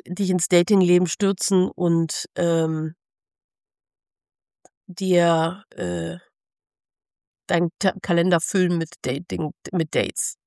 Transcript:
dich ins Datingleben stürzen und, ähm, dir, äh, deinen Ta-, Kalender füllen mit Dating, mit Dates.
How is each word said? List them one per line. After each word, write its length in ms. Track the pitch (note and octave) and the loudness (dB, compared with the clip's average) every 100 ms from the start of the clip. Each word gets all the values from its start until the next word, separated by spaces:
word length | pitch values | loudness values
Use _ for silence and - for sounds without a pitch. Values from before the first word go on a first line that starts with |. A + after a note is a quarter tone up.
| - | -10
dich 240 | F3+ F#3+ | -4 0
ins 180 | F3+ - | 0 2
Datingleben 580 | F3 F3+ G3+ F3+ F3 F3 | 4 4 4 4 4 2
stürzen 640 | - G3 G3 - F#3+ F#3 | 0 -2 -2 0 2 2
und, 540 | - F3 E3 E3 - - - | 0 0 2 0 -4 -8 -4
ähm, 580 | F3 E3 D#3+ D#3 D#3 - _ _ _ _ _ _ _ _ _ _ _ _ _ _ _ _ _ _ - | 0 0 0 -2 -6 -10 _ _ _ _ _ _ _ _ _ _ _ _ _ _ _ _ _ _ -18
dir, 800 | F3 F#3+ F3 E3+ E3 E3 F#3 - | -6 0 4 4 2 0 -4 -14
äh, 460 | - F3 F3 E3 F3 _ _ _ _ _ _ _ _ _ _ _ _ - | -10 -6 -6 -6 -10 _ _ _ _ _ _ _ _ _ _ _ _ -4
deinen 240 | F3 E3+ - | 0 0 -2
Ta-, 160 | F#3+ - | -4 -2
Kalender 380 | - E3+ F3+ E3+ | -2 0 2 0
füllen 380 | - F#3+ F3+ E3+ | 0 0 0 0
mit 160 | D#3+ - | -4 -8
Dating, 500 | - C#3 F3 D#3+ D#3 - - | -8 -8 -6 -6 -6 -8 -6
mit 220 | F3 D#3 | -4 -2
Dates. 420 | C3 - - - - | -2 -4 -4 -10 -10